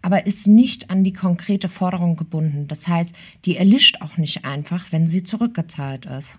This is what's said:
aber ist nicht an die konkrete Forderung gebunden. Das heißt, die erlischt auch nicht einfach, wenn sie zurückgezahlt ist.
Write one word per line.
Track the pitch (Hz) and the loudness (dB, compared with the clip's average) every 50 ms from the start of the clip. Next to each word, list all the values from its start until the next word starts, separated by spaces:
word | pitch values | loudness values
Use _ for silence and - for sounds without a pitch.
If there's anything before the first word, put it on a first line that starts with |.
aber | - 180 196 165 - 208 | -2 0 0 0 0 0
ist | 196 - - | -2 0 4
nicht | 202 214 233 262 - - - - - | 6 6 8 6 4 0 -8 -10 -4
an | 185 190 | 0 0
die | 190 190 | 0 0
konkrete | 190 - 190 180 175 175 - - 202 196 - 180 | 0 -2 -2 -2 -2 -2 -2 -4 -2 -2 -4 -6
Forderung | - - 185 180 190 175 175 170 165 | -6 -4 -4 -4 -2 -2 0 -2 -2
gebunden. | 156 160 - 170 156 160 156 143 147 143 147 | -2 -4 -6 -4 -4 -2 -2 -2 -4 -6 -6
Das | 156 - - | -6 -4 -2
heißt, | 175 175 170 170 170 - - - - - _ - | 0 0 0 -2 -4 -8 -14 -20 -20 -20 _ -4
die | 180 160 | -4 0
erlischt | 139 185 196 240 285 - - - - | 4 4 6 6 6 6 4 2 0
auch | 165 151 - | -6 -6 -4
nicht | 170 156 - - - - | -4 -4 -4 -6 -8 -8
einfach, | 135 139 147 143 - 175 180 180 - | -8 -8 -8 -6 -6 -6 -8 -6 -4
wenn | 170 160 165 160 | -2 0 0 0
sie | 170 185 180 | 0 -2 -4
zurückgezahlt | - 220 214 233 233 233 175 160 - - - 139 135 135 127 - | -4 -4 -4 -4 -4 -2 -6 -8 -8 -10 -10 -10 -8 -10 -10 -12
ist. | - 131 135 139 - - | -12 -12 -12 -14 -16 -20